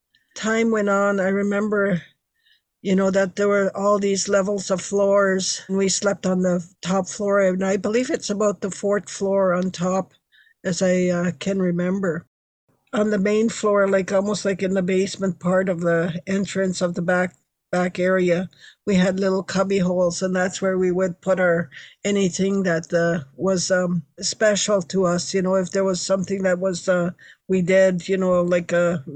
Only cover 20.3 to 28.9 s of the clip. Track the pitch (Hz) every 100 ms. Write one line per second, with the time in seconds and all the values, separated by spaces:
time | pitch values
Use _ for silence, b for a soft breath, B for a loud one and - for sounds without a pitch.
20.3 | 185 185 - 196 185 185 180 185 175 190
21.3 | 190 180 170 170 B B B 202 202 196
22.3 | 170 190 196 185 165 165 170 170 165 139
23.3 | - 185 190 - 185 180 175 - - 196
24.3 | - 220 202 - 202 175 190 180 175 -
25.3 | 190 185 190 180 196 196 180 - 196 185
26.3 | 196 190 180 190 175 - 180 175 - B
27.3 | B - 190 175 190 190 185 165 190 185
28.3 | 180 175 175 170 175 175